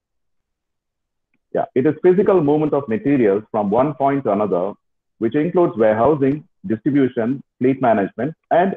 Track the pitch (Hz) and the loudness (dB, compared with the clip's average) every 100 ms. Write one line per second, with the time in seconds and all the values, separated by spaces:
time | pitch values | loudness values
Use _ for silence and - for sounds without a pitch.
0 | _ _ _ _ _ _ _ _ _ _ | _ _ _ _ _ _ _ _ _ _
1 | _ _ _ _ _ - - 131 147 151 | _ _ _ _ _ -6 -4 0 0 2
2 | 180 185 202 185 143 151 151 147 123 110 | 2 4 4 2 2 0 0 -2 -2 -4
3 | 127 143 107 101 - 110 101 113 147 143 | 0 2 2 0 -2 -4 0 0 0 0
4 | 139 139 127 101 107 90 98 101 _ _ | -2 -2 -2 -2 0 -2 -4 -10 _ _
5 | _ - 113 147 170 175 170 110 110 107 | _ -6 -4 -2 -2 0 0 2 2 2
6 | 127 151 135 151 - _ 95 110 151 139 | 2 2 0 -2 -8 _ -8 -4 -2 0
7 | 127 123 113 143 - - 127 135 120 107 | 0 -2 -4 -6 -10 -4 -2 0 2 2
8 | 92 - 131 - - 156 190 | 0 -6 -8 -8 -2 0 0